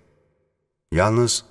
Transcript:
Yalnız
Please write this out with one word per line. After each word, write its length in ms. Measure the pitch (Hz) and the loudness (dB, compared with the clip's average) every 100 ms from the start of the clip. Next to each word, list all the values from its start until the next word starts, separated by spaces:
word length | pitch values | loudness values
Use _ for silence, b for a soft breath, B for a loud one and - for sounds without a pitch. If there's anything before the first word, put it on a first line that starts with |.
| _ _ _ _ _ _ _ _ _ | _ _ _ _ _ _ _ _ _
Yalnız 540 | 80 101 113 120 - - | 0 0 2 0 -4 -10